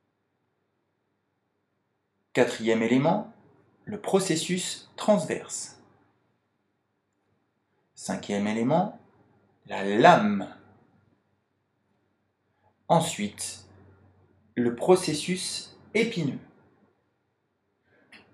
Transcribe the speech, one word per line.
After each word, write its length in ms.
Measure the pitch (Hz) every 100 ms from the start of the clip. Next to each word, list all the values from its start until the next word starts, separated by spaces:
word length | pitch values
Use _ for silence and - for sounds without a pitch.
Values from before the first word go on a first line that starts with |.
| _ _ _ _ _ _ _ _ _ _ _ _ _ _ _ _ _ _ _ _ _ _ _
Quatrième 500 | - 120 - 110 110
élément, 480 | 113 127 147 214 - - - _ _ _
le 160 | - 208
processus 880 | - 190 190 156 - 180 - - - -
transverse. 840 | - 196 151 - - - - - _ _ _ _ _ _ _ _ _ _ _ _ _ _ _ _ _ _ _ _ _
Cinquième 520 | - - 95 - 101 104
élément, 520 | 110 123 165 208 - - _ _ _ _ _ -
la 180 | 98
lame. 640 | 98 104 - 110 107 101 - - - - _ _ _ _ _ _ _ _ _ _ _ _ _ _ _ _ _ _ _ _ -
Ensuite, 800 | 165 - - 104 - - - - - - - _ _ _ _ _
le 200 | - 120
processus 1040 | 117 - 185 170 151 - 185 - - - - -
épineux. 460 | 214 226 180 139 - - - _ _ _ _ _ _ _ _ _ _ _ _ _ _ _ - -